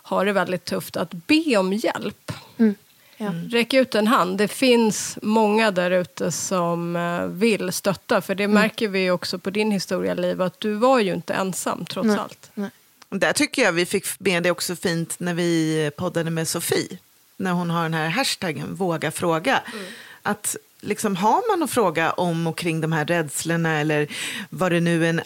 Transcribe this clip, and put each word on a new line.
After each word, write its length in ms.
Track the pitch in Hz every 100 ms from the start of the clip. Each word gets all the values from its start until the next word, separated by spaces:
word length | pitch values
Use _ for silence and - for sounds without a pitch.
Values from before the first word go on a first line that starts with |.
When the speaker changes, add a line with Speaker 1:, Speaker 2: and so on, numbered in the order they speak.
Speaker 1:
har 240 | - 185 196
det 60 |
väldigt 320 | 196 175 180 -
tufft, 320 | 190 - 196
att 140 | 180
be 440 | 175 - 311 330 208
om 160 | 185
hjälp. 580 | 208 330 - 226 - - - - -
Speaker 2:
Mm. 180 | 220 202 _ _ _ -
Ja. 60 | 208
Speaker 3:
Mm. 220 | 170 175
Speaker 1:
Räck 240 | 233 233
ut 220 | 262 247 214
en 120 | 214
hand. 300 | 247 175 196
Det 100 | 208
finns 720 | - 262 233 220 - - -
många 500 | 214 226 208 220 220
där 200 | 180 180
ute 400 | 180 175 - 185
som, 640 | - - 185 170 170 170 170
eh, 300 | 170 175 185
vill 460 | 175 226 190 180
stötta. 500 | - 202 180 - 208
För 140 | - 190
det 80 |
Speaker 2:
Mm. 100 | 202 208
Speaker 1:
märker 260 | 214 - 220
vi 120 | 190
ju 120 | 185
också 280 | 180 - 185
på 100 | 196
din 220 | 202 214
historia, 420 | 196 - 180 185
Liv, 280 | 180 180 180
att 180 | 185 -
du 140 | 214
var 260 | 208 254 262
ju 140 | 196
inte 200 | 170 -
ensam, 520 | 190 190 175 247 - 180
trots 220 | 190 220
Speaker 2:
Nej. 100 | 202
Speaker 1:
allt. 340 | - - -
Speaker 2:
Nej. 160 | - 196 - _ _ -
Speaker 3:
Och 80 | 190
där 160 | 165
tycker 300 | 185 294 -
jag 80 | 214
vi 140 | 170 175
fick 200 | 196 - -
med 240 | 202 175
det 80 | 175
också 240 | 175 - 175
fint 400 | 190 165 165 -
när 140 | 180
vi 580 | 170 175 165 156 156 151 -
poddade 320 | 180 170 165
med 180 | 165 160
Sofie. 500 | 170 - - - 185 _ _ _ -
När 140 | 190
hon 180 | 175 170
har 140 | 170
den 100 | 160
här 160 | 160 160
hashtaggen, 640 | 202 269 - 180 139 185 170
våga 360 | 185 160 151
fråga. 500 | - 175 160 214 226 -
Speaker 1:
Mm. 120 | 220 185 - - -
Speaker 3:
Att 320 | - 208 - - _ _
liksom, 340 | - 208 208 175
har 360 | 214 269 466 370
man 60 |
att 80 | 285
fråga 400 | 254 190 160 160
om 360 | - 180 165 165
och 100 | 156
kring 240 | 175 160
de 100 | 156
här 140 | 165 151
rädslorna 720 | 170 151 - 160 170 165 156
eller 280 | 151 151 147 - - 226 196
vad 220 | - 185
det 80 | 170
nu 280 | 170 165 165
än 100 | 165